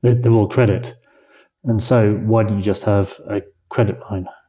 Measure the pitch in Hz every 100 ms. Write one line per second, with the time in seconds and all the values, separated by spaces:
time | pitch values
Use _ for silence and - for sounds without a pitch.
0 | 123 120 117 113 104 - 135 92 - -
1 | _ _ _ _ _ _ 127 110 - 127
2 | 107 104 107 113 104 101 98 95 - 101
3 | 95 - - 101 - _ _ - 95 -
4 | - 98 90 -